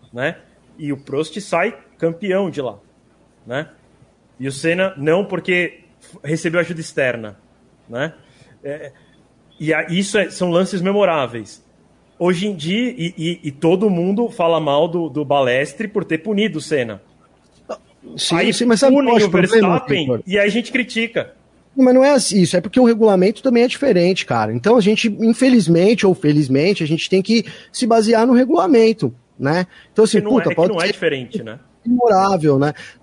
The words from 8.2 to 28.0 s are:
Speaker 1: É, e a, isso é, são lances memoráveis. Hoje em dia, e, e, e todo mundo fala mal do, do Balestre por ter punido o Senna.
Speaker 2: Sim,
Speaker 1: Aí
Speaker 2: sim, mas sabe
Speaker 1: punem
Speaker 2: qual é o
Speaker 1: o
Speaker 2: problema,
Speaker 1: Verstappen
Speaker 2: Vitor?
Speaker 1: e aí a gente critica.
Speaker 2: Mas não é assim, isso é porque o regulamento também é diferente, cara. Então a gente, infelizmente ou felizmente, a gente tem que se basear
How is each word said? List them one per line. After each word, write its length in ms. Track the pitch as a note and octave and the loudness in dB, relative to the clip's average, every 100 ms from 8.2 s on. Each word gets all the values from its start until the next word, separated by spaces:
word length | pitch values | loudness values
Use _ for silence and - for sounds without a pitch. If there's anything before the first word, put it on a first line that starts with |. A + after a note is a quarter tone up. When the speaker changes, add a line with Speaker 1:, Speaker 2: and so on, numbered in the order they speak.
| _ _ _ _ | _ _ _ _
Speaker 1:
É, 280 | C#3 D3+ D3 _ _ _ _ _ _ - | -14 -14 -16 _ _ _ _ _ _ -8
e 140 | D3+ | -2
a, 100 | D#3 E3 | -2 -2
isso 280 | F3 F#3+ G#3+ | -4 -2 -2
é, 120 | E3 | -2
são 200 | - F3+ | -2 0
lances 320 | E3+ F#3 G3 | 0 0 -2
memoráveis. 840 | F#3 G3+ F#3+ D#3+ B2 A#2 G#2 - _ _ _ _ _ - | -2 0 0 0 -4 -8 -14 -20 _ _ _ _ _ -4
Hoje 300 | F3 F3 G#3 | -2 -2 -4
em 80 | F#3 | -6
dia, 340 | D3+ G#3 B3 - | -4 -4 -4 -4
e, 160 | E3+ F3 | -8 -6
e, 220 | D#3+ E3+ | -8 -6
e 80 | D3 | -10
todo 380 | C3+ E3 F#3 G#3+ | -2 0 2 2
mundo 400 | F3 F3+ G#3 A#3 | 0 -2 -2 -4
fala 300 | A3+ E3 E3 | -2 0 0
mal 280 | D3+ C#3+ E3+ | 0 0 0
do, 220 | F3 D#3+ | -2 -4
do 160 | C3+ C#3 | -4 0
Balestre 640 | C#3+ B2+ B2+ D3 - G3 | 2 2 0 -2 -6 -6
por 160 | G3+ E3+ | -6 -4
ter 140 | D#3+ | -6
punido 380 | G#3+ G3+ G#3+ D#3 | -2 -2 -2 -4
o 20 | |
Senna. 400 | - D3 A#2 G2 _ _ _ _ _ _ - - _ _ - - | -4 -4 -4 -8 _ _ _ _ _ _ -16 -16 _ _ -18 -10
Speaker 2:
Sim, 180 | - E3+ | -4 -2
Speaker 1:
Aí 180 | A#3+ | 0
Speaker 2:
sim, 120 | - A#3+ | 0 0
mas 140 | A3 | 2
sabe 160 | C4+ C#4 | 4 4
Speaker 1:
punem 160 | C4 | 4
Speaker 2:
qual 80 | A#3 | 2
é 40 | |
o 40 | G#3 | 2
Speaker 1:
o 40 | |
Speaker 2:
problema, 380 | F3+ F#3 A3+ G3 | 2 2 4 4
Speaker 1:
Verstappen 320 | F3 - G3 | 0 0 -2
Speaker 2:
Vitor? 220 | C#3 A#2 - | 0 -4 -2
Speaker 1:
e 120 | G3+ | 0
aí 80 | G#3 | 0
a 20 | |
gente 220 | G#3+ A#3 | -2 -4
critica. 640 | B3+ B3 A3+ A3+ D#3 - _ _ _ _ C4+ | -4 -4 -4 -4 -6 -8 _ _ _ _ 2
Speaker 2:
Mas 160 | B3+ | 4
não 100 | B3+ | 6
é 80 | C4+ | 4
assim, 300 | C#4+ - G#3 | 4 2 2
isso 160 | F3 F3+ | 2 0
é 40 | |
porque 180 | F#3+ B3+ | 0 2
o 40 | |
regulamento 580 | A#3+ A3+ A3 F#3+ F#3 A3+ | 4 4 4 4 2 0
também 220 | C4+ A#3+ | 0 2
é 40 | A#3+ | 2
diferente, 580 | - C#4 F3+ F3 F#3 - | 0 0 2 2 0 -2
cara. 280 | A#2 G#2+ | -2 -2
Então 220 | A#2 D#3 A#3 | -2 2 4
a 60 | |
gente, 260 | G3 G#3+ A3+ G3+ | 4 2 -2 0
infelizmente 840 | A3+ A#3 C4 B3 D#3+ E3+ F#3+ A3+ G3+ | 0 2 4 4 4 4 4 4 2
ou 80 | F3+ | 2
felizmente, 680 | D3 D3 C3+ C3 E3+ G3+ | 2 2 2 2 0 0
a 40 | D#3 | -2
gente 220 | D#3 - | -4 0
tem 120 | F#3+ | -2
que 240 | F#3+ A3+ - - - | 2 0 -2 -12 -14
se 140 | - A#3 | -6 0
basear 380 | A3+ | 2